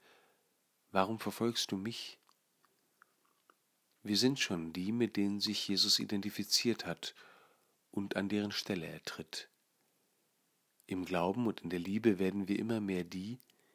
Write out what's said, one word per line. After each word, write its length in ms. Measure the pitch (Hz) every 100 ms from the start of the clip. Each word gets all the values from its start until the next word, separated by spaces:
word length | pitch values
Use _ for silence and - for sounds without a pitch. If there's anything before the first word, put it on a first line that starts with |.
| - - _ _ _ _ _ _ _
„Warum 280 | 95 95 110
verfolgst 540 | 104 - 117 117 -
du 20 | 98
mich?“ 420 | 104 117 - - _ _ _ _ _ _ _ _ - _ _ _ _ _ _ _ _ _
Wir 120 | 104 104
sind 240 | 123 139
schon 320 | - 90 82
die, 220 | 85 92
mit 240 | 117 113 104
denen 240 | 101 101
sich 260 | 107 101 -
Jesus 320 | 95 104 -
identifiziert 880 | 104 104 101 - 101 - 120 107 87
hat 280 | 85 - - - - - _ _ _ _
und 240 | - 98 101
an 140 | 98
deren 240 | 104 104
Stelle 320 | 101 - 95 80
er 180 | 80
tritt. 460 | - - - - - _ _ _ _ _ _ _ _ _ _ _ _ _ -
Im 160 | 95
Glauben 440 | 87 87 87 107 117
und 120 | 95
in 100 | 85
der 100 | 90
Liebe 400 | 87 104 113 92
werden 280 | 95 101 92
wir 100 | 101
immer 220 | 110 110
mehr 240 | 101 92
die, 340 | 87 92 98 127 - _ _